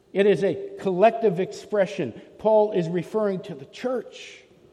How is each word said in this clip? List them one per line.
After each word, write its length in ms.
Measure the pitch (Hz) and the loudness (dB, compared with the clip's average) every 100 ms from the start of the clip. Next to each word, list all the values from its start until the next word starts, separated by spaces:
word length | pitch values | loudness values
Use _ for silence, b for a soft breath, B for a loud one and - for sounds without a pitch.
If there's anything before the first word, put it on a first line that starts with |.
| _ | _
It 140 | 185 202 | 2 4
is 180 | 170 | 4
a 140 | 190 - - - | 0 -2 -8 -6
collective 600 | 196 180 220 226 220 175 | -2 4 4 4 0 0
expression. 800 | 185 - - 208 185 - 143 B B - | -4 -8 -4 0 0 -2 -6 B B -4
Paul 340 | 214 220 214 | 4 4 4
is 160 | 190 160 | 2 -2
referring 520 | 175 165 220 208 185 | -2 -4 -2 -2 -2
to 120 | - 147 | -8 -14
the 100 | 139 | -16
church. 800 | - 247 254 - - - - - _ _ | -8 -6 -4 -8 -14 -20 -20 -20 _ _